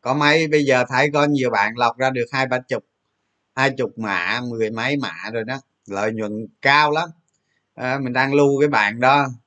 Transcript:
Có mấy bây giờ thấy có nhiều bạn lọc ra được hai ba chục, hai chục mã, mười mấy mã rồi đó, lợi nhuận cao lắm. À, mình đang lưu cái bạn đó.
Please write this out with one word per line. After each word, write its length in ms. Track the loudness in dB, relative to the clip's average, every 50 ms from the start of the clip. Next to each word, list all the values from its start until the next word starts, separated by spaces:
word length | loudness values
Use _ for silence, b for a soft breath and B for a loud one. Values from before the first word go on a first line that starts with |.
Có 120 | _ -2 0
mấy 340 | 2 4 4 4 4 2
bây 180 | 2 2 2 4
giờ 200 | 4 2 2 2 0
thấy 200 | 2 0 0 2 2
có 120 | 2 2
nhiều 240 | 2 2 0 0 0
bạn 240 | 0 0 0 0 0
lọc 200 | 0 0 0 0
ra 120 | 0 -2 -2
được 160 | 0 -2 -4 -4
hai 160 | -2 -2 -2
ba 120 | 0 -2 -4
chục, 260 | -4 _ -6 -6 _ _ _ _ _ _ _ _ _ _ _ _ _ _ _
hai 160 | 0 0 0 0
chục 200 | -2 -6 -6 -4
mã, 440 | -8 -6 -4 -2 -2 -2 -2 -4 -4 -4 -6
mười 220 | -4 -4 -4 -2
mấy 260 | -2 -4 -2 -2 -2
mã 160 | -2 -4 -6 -8 -10 -12 -8 -6
rồi 100 | -6 -6
đó, 180 | -6 -8 -10 _ _ _ _ _
lợi 260 | -10 -6 -4 -2 -2 -2
nhuận 340 | -4 -6 -6 -6 -8 -10 -12 _ _
cao 300 | -4 0 0 2 2 2
lắm. 180 | 0 -2 -4 -6 -10 _ _ _ _ _ _ _ _ _ _ _ _
À, 240 | -10 -6 -6 -4 -4
mình 140 | -6 -4 0
đang 200 | 0 0 2 4
lưu 260 | 4 4 4 4 2
cái 100 | 2 2
bạn 300 | 4 2 2 2 0 2
đó. 280 | 2 4 4 4 2 -2 -6 -12 _